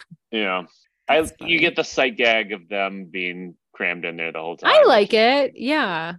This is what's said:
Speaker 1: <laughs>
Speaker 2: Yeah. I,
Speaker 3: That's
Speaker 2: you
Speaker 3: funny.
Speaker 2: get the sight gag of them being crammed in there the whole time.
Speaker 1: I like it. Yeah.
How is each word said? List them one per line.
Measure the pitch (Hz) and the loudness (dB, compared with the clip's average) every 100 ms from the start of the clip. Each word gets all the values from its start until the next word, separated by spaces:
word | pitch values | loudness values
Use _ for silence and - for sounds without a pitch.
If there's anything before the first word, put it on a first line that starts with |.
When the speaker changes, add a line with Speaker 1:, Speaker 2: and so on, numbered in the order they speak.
| - | -18
Speaker 1:
<laughs> | 170 _ | -20 _
Speaker 2:
Yeah. | 113 101 92 87 _ _ _ - | -4 -2 -2 -6 _ _ _ 0
I, | 147 | 2
Speaker 3:
That's | 160 - | 2 -6
Speaker 2:
you | - | -2
Speaker 3:
funny. | 170 | 0
Speaker 2:
get | 170 - | 2 0
the | |
sight | 151 - 135 107 | -4 0 -2 2
gag | 120 113 104 | 2 2 0
of | 104 82 | -8 -8
them | 101 98 98 90 | -4 -4 -6 -10
being | 92 90 90 90 82 _ | -8 -6 -8 -12 -16 _
crammed | - 92 87 85 | -8 -6 -4 -8
in | 82 | -6
there | 82 | -8
the | 80 | -8
whole | 82 82 | -8 -4
time. | - | 2
Speaker 1:
I | - | 6
like | 523 240 202 | 6 6 4
it. | 220 226 277 269 - | 2 2 2 -2 -4
Yeah. | 240 302 233 165 165 | -4 -2 -2 -4 -8